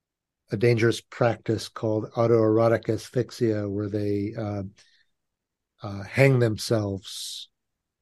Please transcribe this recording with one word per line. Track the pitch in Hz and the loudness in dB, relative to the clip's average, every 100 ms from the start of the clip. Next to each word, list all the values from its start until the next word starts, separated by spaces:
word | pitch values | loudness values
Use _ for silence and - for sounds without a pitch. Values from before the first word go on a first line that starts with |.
| _ _ _ _ - | _ _ _ _ -10
a | 110 | 0
dangerous | 120 120 117 110 | 2 4 2 0
practice | - - 120 101 - 107 - | -6 0 0 0 -4 -4 -4
called | - 113 107 113 - | -8 -4 -4 -4 -2
autoerotic | 117 117 110 110 113 113 - | 2 4 4 4 4 2 0
asphyxia, | 110 - 127 113 - 117 107 104 | -6 -4 -4 -4 -2 -2 0 -2
where | 98 104 | -4 -4
they, | 104 104 101 101 117 | -4 -2 -2 -4 -6
uh, | 104 104 98 - _ _ _ _ _ _ _ _ _ _ | -6 -6 -8 -14 _ _ _ _ _ _ _ _ _ _
uh, | 107 101 | -12 -12
hang | 101 - 139 131 | -4 4 6 6
themselves | 117 104 - 113 104 98 - - - - - _ _ _ _ _ | 2 0 -2 -2 -2 -6 -8 -14 -12 -14 -16 _ _ _ _ _